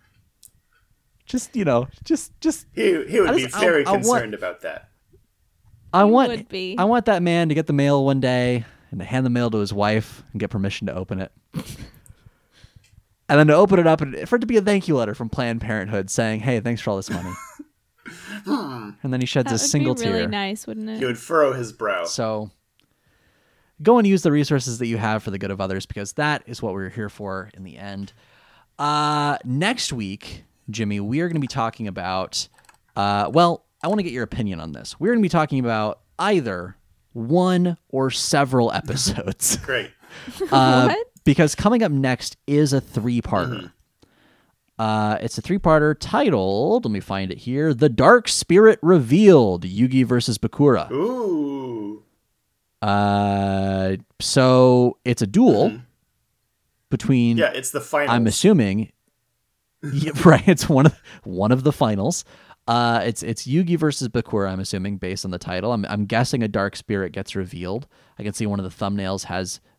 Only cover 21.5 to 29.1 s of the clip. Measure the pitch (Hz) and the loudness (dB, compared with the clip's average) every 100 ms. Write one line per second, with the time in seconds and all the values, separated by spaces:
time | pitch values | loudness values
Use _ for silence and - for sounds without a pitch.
21.5 | 131 117 - 107 95 85 - 113 107 107 | 0 -8 -6 -4 -4 -4 -4 -4 -4 -8
22.5 | - _ _ _ _ _ _ _ _ _ | -14 _ _ _ _ _ _ _ _ _
23.5 | _ _ - 151 240 202 190 165 147 139 | _ _ -2 4 6 6 4 4 2 2
24.5 | 143 123 113 120 113 110 110 107 98 98 | 0 -2 -4 -4 -2 -2 -2 -4 -8 -6
25.5 | 98 95 95 - - 101 - 151 147 - | -6 -4 -6 -8 -10 -10 -4 -4 -4 -8
26.5 | 120 113 95 95 120 104 - 101 95 92 | -10 -8 -8 -8 -10 -10 -10 -10 -10 -12
27.5 | - 95 64 98 98 98 - _ _ _ | -18 -20 -18 -16 -12 -14 -16 _ _ _
28.5 | _ _ - 147 147 147 | _ _ -6 -2 0 0